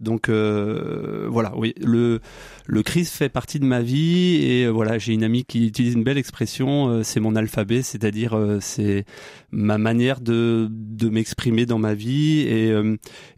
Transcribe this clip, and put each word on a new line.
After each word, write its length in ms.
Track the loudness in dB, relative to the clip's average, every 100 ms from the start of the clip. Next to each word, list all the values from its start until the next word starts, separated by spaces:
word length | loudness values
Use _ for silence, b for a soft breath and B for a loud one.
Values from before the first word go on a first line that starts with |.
Donc, 260 | -4 -2 0
euh, 1000 | 2 2 0 -2 -4 -6 -8 -6 -6 -4
voilà, 240 | -2 -2 -2
oui, 180 | -4 -2
le, 380 | 2 2 4 0 B B B B -2
le 180 | 0
Christ 320 | 2 0 0 -2
fait 140 | -2
partie 280 | -2 -4 0
de 60 |
ma 180 | 2 2
vie 540 | 0 0 2 4 4 4
et, 220 | 2 2 2
euh, 40 |
voilà, 280 | 2 0 0
j'ai 160 | 0
une 100 | 0
amie 220 | 2 0 0
qui 200 | 0 0
utilise 280 | 2 0
une 100 | 2
belle 140 | 0 0
expression, 720 | -4 -4 -6 -2 0 2 2
euh, 140 | 0
c'est 180 | 0 0
mon 160 | 0 0
alphabet, 460 | 0 -2 -2 -2
c'est-à-dire, 540 | -2 -4 -4 -2 -2 0
euh, 200 | 0 0
c'est 460 | -4 -2 0 0 -4 B B B B
ma 280 | -2 0 2
manière 420 | 2 2 0 0
de, 480 | 0 0 2 2 0
de 380 | -4 -10 -2 0
m'exprimer 580 | 0 -2 -2 0 2 2
dans 140 | 0
ma 140 | 0
vie 480 | -2 -2 0 2 2
et, 280 | 2 2 2
euh, 280 | 2 2 -2 -6 B B